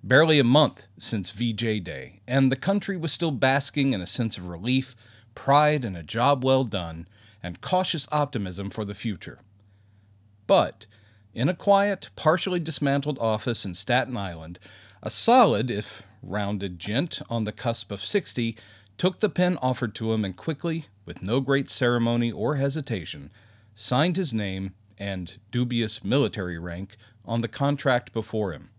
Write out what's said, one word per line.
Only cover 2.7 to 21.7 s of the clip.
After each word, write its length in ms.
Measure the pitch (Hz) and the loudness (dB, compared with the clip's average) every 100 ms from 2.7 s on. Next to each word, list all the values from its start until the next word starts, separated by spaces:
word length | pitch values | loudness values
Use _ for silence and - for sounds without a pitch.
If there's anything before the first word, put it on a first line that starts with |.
| 202 202 185 | 0 -2 -4
was 140 | 156 | -4
still 160 | - 170 | -2 -2
basking 640 | 131 131 139 - 151 139 | 2 2 2 0 0 0
in 80 | 104 | 0
a 60 | 87 | -2
sense 280 | - 113 - | -2 -2 -4
of 120 | 90 | -8
relief, 480 | 85 110 131 127 - - - _ - | -6 0 0 0 -14 -20 -20 _ -6
pride 500 | - 143 151 151 120 | 2 4 4 2 -2
in 100 | 87 | -8
a 60 | |
job 420 | 78 113 127 139 | -6 0 2 2
well 200 | 127 131 | 4 2
done, 440 | 127 98 85 82 85 _ - _ | 2 -4 -6 -10 -14 _ -20 _
and 180 | 90 85 | -10 -10
cautious 460 | - 185 185 156 - | -2 0 0 -4 -2
optimism 600 | 151 143 117 95 90 101 | -2 -2 -4 -6 -6 -8
for 120 | - | -6
the 120 | 101 101 | -8 -6
future. 420 | 113 92 - 62 _ _ _ _ _ _ _ _ _ _ - | -6 -6 -12 -18 _ _ _ _ _ _ _ _ _ _ 4
But, 400 | 190 90 - - _ _ _ _ - | 4 4 -4 -20 _ _ _ _ -2
in 140 | 135 | -2
a 40 | |
quiet, 560 | 175 - 196 202 196 - - | 0 4 4 4 -2 -8 0
partially 440 | - 175 - 180 | 2 2 0 -2
dismantled 600 | 160 143 139 139 143 135 | -2 -2 2 2 0 -2
office 440 | 113 107 - 113 | 0 0 -2 -4
in 120 | 98 87 | -4 -6
Staten 420 | - 123 127 117 | 0 0 0 -6
Island, 400 | 95 82 82 90 - - - - | -6 -8 -12 -14 -18 -20 -20 -12
a 80 | - | -6
solid, 580 | - - 254 190 107 123 | -2 4 6 6 4 0
if 320 | 104 107 - - _ | -4 -6 -16 -20 _
rounded, 560 | 98 101 101 104 98 87 | -8 -4 -2 -4 -6 -8
gent 420 | 101 110 170 - - | -4 -2 -2 -8 -6
on 140 | 117 | -4
the 80 | 107 | -4
cusp 400 | - 123 117 - | -4 -4 -4 -8
of 120 | 101 | -8
sixty 540 | - 202 - - 117 110 - - _ - | -2 -4 -2 -4 -4 -4 -18 -20 _ -2
took 220 | 180 180 | -2 0
the 100 | 196 | -2
pen 300 | - 180 180 | 2 0 2
offered 320 | 131 127 117 - | -2 0 -4 -4
to 180 | 110 | -2
him 120 | 110 101 | 0 -2
and 100 | 95 | -4
quickly, 520 | - 147 170 160 147 _ - | -8 -4 -4 -4 -8 _ -16
with 160 | 85 | -10
no 180 | 95 127 | -2 0
great 300 | 135 139 | 2 0
ceremony 640 | - | 0